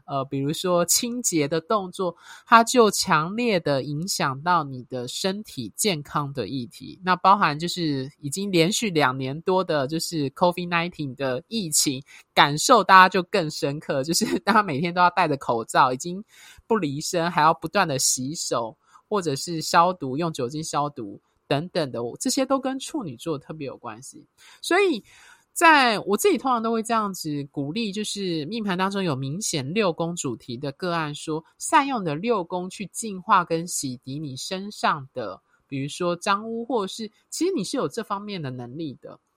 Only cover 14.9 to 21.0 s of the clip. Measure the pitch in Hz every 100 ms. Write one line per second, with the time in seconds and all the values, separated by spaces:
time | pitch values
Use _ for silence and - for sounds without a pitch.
14.9 | 180 175 - 165 139 - 123 220 170 131
15.9 | 131 175 185 - - - - - 220 151
16.9 | 139 - 175 170 160 156 165 160 202 170
17.9 | 131 - - 127 - - 131 110 - _
18.9 | - - 208 170 139 175 165 - 175 175
19.9 | 180 135 139 170 156 120 156 160 151 147
20.9 | 139